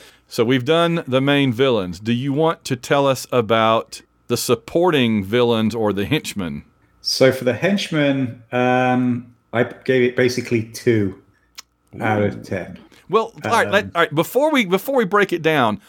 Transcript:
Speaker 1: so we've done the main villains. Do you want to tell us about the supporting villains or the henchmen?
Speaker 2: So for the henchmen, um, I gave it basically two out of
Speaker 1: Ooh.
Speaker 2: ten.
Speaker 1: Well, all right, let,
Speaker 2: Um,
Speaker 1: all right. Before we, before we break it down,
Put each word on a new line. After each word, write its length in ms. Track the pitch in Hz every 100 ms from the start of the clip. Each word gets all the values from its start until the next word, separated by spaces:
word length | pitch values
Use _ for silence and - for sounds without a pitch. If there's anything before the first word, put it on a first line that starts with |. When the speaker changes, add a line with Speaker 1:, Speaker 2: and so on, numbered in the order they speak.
| - _ _
Speaker 1:
so 180 | - 117
we've 180 | 131 123
done 380 | 160 170 170 127
the 120 | 127
main 300 | 139 143 135
villains. 480 | 110 135 113 90 87
Do 140 | 107
you 180 | 120 139
want 300 | 139 160 165 -
to 100 | -
tell 320 | - 143 139
us 180 | 127 -
about 680 | 127 104 113 110 113 - - - _ _
the 100 | 117
supporting 840 | - 120 - 170 180 151 120 110
villains 500 | 95 120 120 113 110
or 180 | 117 104
the 140 | 98 98
henchmen? 580 | 156 - 104 87 73 - _ _ _
Speaker 2:
So 300 | - - 131
for 140 | 127 123
the 80 |
henchmen, 920 | 123 170 202 - 156 143 135 127 117 -
um, 840 | 123 123 127 127 123 127 120 - _ _
I 100 | 113
gave 400 | 120 - - 131
it 120 | 123 127
basically 480 | 127 123 120 120 113
two 540 | - 123 110 98 92 _ _ _ - - _ _ -
out 220 | 113 107
of 160 | 101 -
Speaker 1:
Ooh. 60 |
Speaker 2:
ten. 360 | - 95 - 90 - - -
Speaker 1:
Well, 240 | 220 226 151
all 80 | 214
right, 180 | 226 165
let, 140 | 202 202
Speaker 2:
Um, 60 | 170
Speaker 1:
all 60 |
right. 100 | 165 147
Before 360 | 165 240 302
we, 140 | 285 190
before 300 | 190 - 269
we 80 |
break 300 | 202 202 196
it 80 | 170
down, 400 | 156 156 117 104